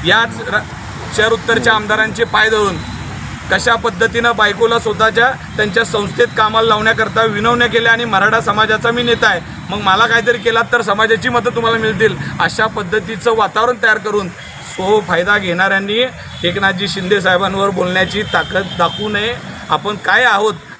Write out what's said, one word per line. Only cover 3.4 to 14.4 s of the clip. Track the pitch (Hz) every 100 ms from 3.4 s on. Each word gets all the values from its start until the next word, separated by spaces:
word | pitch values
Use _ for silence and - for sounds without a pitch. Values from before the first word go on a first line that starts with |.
| -
कशा | 190 240
पद्धतीनं | 226 233 180 226 233 233 220
बायकोला | 208 190 226 233
स्वतःच्या | 226 208 220 208 220 - - -
त्यांच्या | 214 226
संस्थेत | 208 208 202 - 240 -
कामाला | 214 226 226
लावण्याकरता | 214 220 220 220 220
विनवण्या | 226 208 226 240 240
केल्या | 226 233
आणि | 233
मराठा | 240 190 208 226
समाजाचा | 226 208 214 220 233
मी | 240
नेता | 240 233 220
आहे, | 175 - - -
मग | 208
मला | 196 196 233
काहीतरी | 233 226 233
केलात | 226 226 233
तर | 240
समाजाची | 208 202 220 226 247
मतं | 240 233
तुम्हाला | 233 226 226
मिळतील, | 220 190 214 - - -
अशा | 170 - 220
पद्धतीचं | 220 180 214 185 214 240 226
वातावरण | 196 214 240 233
तयार | 226 214
करून | 208 208 180 -